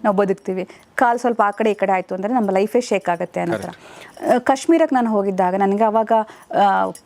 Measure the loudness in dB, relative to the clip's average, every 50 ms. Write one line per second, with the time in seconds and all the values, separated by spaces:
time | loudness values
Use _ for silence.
0 | -2 0 2 2 2 2 0 -2 -4 -8 -6 -6 -8 -10 -12 -20 _ _ _ 2
1 | 2 2 2 0 -2 -2 0 0 0 0 0 0 0 0 0 0 0 0 0 -2
2 | -2 -4 -6 -6 -4 -2 -2 0 0 0 0 0 0 0 0 -2 0 0 -2 -2
3 | -2 -2 -4 -4 -4 -6 -6 -4 -4 -2 -4 -4 -6 -8 -14 -16 -20 -20 -20 -20
4 | -20 -20 -16 -6 -2 0 0 0 2 0 -2 0 2 2 2 2 2 2 0 0
5 | 0 0 0 0 0 0 0 0 0 0 0 0 0 0 2 2 2 2 2 0
6 | 0 2 0 0 0 -2 -8 -20 -12 -4 0 0 2 2 2 0 -2 -4 -6 -10
7 | _